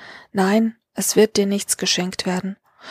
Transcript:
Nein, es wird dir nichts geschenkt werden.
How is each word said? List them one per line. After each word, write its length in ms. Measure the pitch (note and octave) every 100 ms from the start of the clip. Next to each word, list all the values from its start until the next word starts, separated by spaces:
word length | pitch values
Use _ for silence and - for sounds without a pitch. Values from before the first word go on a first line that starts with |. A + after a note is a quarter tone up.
| - - -
Nein, 440 | G3+ F#3+ G#3+ A3+ - _
es 220 | - - -
wird 200 | G#3+ -
dir 100 | G3
nichts 300 | G3+ - -
geschenkt 480 | F#3 F#3+ F3+ -
werden. 320 | F#3+ F3+ F#3+ G3 _ _ -